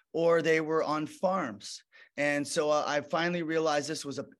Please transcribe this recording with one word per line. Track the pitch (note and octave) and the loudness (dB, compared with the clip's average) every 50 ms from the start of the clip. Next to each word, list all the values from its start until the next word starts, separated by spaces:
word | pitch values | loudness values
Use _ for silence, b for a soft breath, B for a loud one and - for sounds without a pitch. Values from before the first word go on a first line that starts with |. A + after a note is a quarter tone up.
| B B - | B B -2
or | D#3 E3 E3+ E3 E3 | 0 4 4 4 4
they | D3+ D#3+ D#3+ D#3+ | 4 4 2 2
were | D#3+ D3+ D#3+ D#3+ - | 2 2 0 0 0
on | - D3+ D3+ D#3 | 0 0 -2 -2
farms. | D3+ - - - F#3 F#3+ F#3+ D#3+ B2 G#2 - - - - - - _ B B B B B - | -4 -4 -2 -2 0 0 0 -2 -4 -6 -10 -12 -14 -14 -16 -16 _ B B B B B -2
And | C#3+ D3 C#3+ D3 C#3+ C#3 | 0 0 0 0 -2 -2
so, | - E3 D#3 D3+ | -2 0 2 2
uh, | D3+ D3 - - | 2 2 2 0
I | D3 D3 | 0 -2
finally | C#3 - F3 E3 E3 F3 F3 F3 E3 | -2 -2 -2 0 0 0 0 -2 -2
realized | D3+ D#3+ D#3+ D#3+ D#3+ D3 D3 C#3+ D3 | -2 0 0 2 2 2 0 0 -2
this | D#3 C#3 - | -4 -6 -6
was | C#3+ C3 C3 | -8 -8 -8
a | - - - _ | -10 -10 -10 _